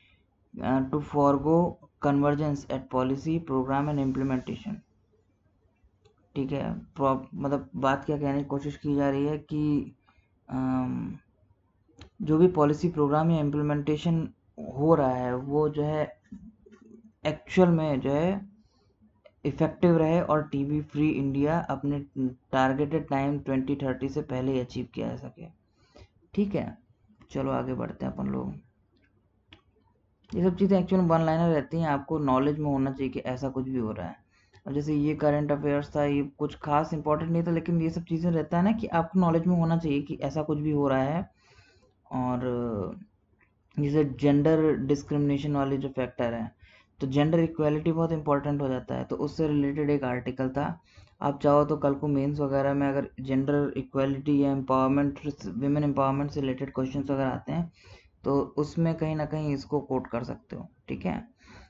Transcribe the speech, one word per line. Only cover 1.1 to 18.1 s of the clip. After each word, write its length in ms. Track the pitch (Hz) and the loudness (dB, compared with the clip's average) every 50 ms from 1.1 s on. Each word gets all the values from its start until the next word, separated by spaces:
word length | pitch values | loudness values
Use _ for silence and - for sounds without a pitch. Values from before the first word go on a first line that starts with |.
| - 147 143 143 143 135 139 156 165 170 175 170 - - - _ _ _ 147 | 2 4 4 6 4 4 4 4 4 4 4 2 -2 -8 -16 _ _ _ 0
convergence 600 | 143 143 143 143 147 143 143 156 147 143 139 - - | 2 2 4 4 2 2 2 0 -2 -2 -4 -4 -6
at 100 | 135 131 - - 131 | -6 -6 -6 -2 -2
policy, 460 | 127 127 131 139 139 151 160 165 170 165 - | 0 0 0 -2 -2 -2 -2 -2 -2 -2 0
program 380 | 135 131 127 135 135 143 147 151 | -2 0 0 0 0 0 0 0
and 80 | 147 139 135 | 0 0 0
implementation। 680 | 135 131 135 131 135 131 127 - - 113 - - - - - - _ _ _ _ _ _ _ _ _ _ _ _ _ _ _ _ _ _ _ _ _ _ _ _ _ _ _ _ _ - | 0 0 0 0 0 -2 -2 -4 -6 -10 -10 -10 -10 -12 -12 -14 _ _ _ _ _ _ _ _ _ _ _ _ _ _ _ _ _ _ _ _ _ _ _ _ _ _ _ _ _ -6
ठीक 160 | 139 131 135 | -6 -4 -4
है, 260 | 143 131 113 113 117 - | -4 -4 -4 -4 -6 -8
प्रॉप-, 560 | - - _ - 139 135 131 - - - - | -10 -12 _ 0 0 0 0 0 -4 -8 -8
मतलब 360 | - 143 139 143 131 - - - | -6 -2 -2 -2 -2 -4 -8 -6
बात 280 | 127 135 135 139 139 - | -2 0 0 0 0 -2
क्या 140 | - 147 143 | -4 -4 -2
कहने 200 | 143 139 139 143 | -2 -2 -2 -2
की 60 | 143 | -2
कोशिश 320 | - 147 139 151 147 143 | -4 -4 -4 -4 -6 -8
की 180 | - - 147 143 | -6 -4 -2 0
जा 160 | 139 139 139 | 2 2 2
रही 160 | 139 139 143 | 0 0 0
है 120 | 147 156 147 | -2 -2 -4
कि, 560 | 151 - 151 151 151 151 147 135 - - - _ _ _ _ _ _ _ _ _ _ - | -6 -6 -4 -2 0 2 0 0 -2 -4 -12 _ _ _ _ _ _ _ _ _ _ -8
अम, 680 | 127 131 131 131 127 131 127 127 127 120 113 - - - - _ _ _ _ _ _ _ _ _ _ _ _ _ _ - - - _ - | -4 -2 -2 0 0 0 -2 -2 -4 -4 -6 -6 -10 -12 -16 _ _ _ _ _ _ _ _ _ _ _ _ _ _ -20 -20 -20 _ -6
जो 160 | 165 151 156 156 | -2 2 4 6
भी 100 | 180 180 | 6 6
policy 400 | - 156 147 143 151 156 180 170 | 6 4 4 4 4 2 0 -2
प्रोग्राम 420 | - 151 147 139 147 156 160 170 | 2 2 2 4 4 2 4 2
या 100 | 165 156 | 2 2
इम्प्लीमेंटेशन 880 | 147 143 143 151 147 147 147 147 143 156 151 151 156 170 165 160 160 - - _ _ _ _ - - - 127 135 | 2 0 0 0 0 0 0 0 0 -2 -2 0 0 0 0 0 0 -4 -8 _ _ _ _ -14 -14 -10 -4 0
हो 160 | 147 165 165 | 4 4 6
रहा 200 | 151 135 127 127 | 6 4 2 2
है 220 | 123 127 123 123 | 0 -2 -2 -4
वो 320 | 127 135 135 143 151 151 151 | -4 -4 -2 0 0 0 0
जो 140 | 147 147 | 0 -2
है 380 | 147 151 156 151 147 - - - _ _ - - - - - _ _ - - - - - - - - - _ _ - | -2 -2 -2 -2 -2 -4 -6 -14 _ _ -20 -18 -18 -20 -20 _ _ -20 -20 -20 -20 -20 -20 -20 -20 -20 _ _ -4
actual 420 | 151 151 - - - - 185 180 175 | -4 -4 -4 -8 0 4 6 6 6
में 320 | 170 160 156 151 139 131 | 6 4 2 0 0 0
जो 120 | 131 135 | 0 0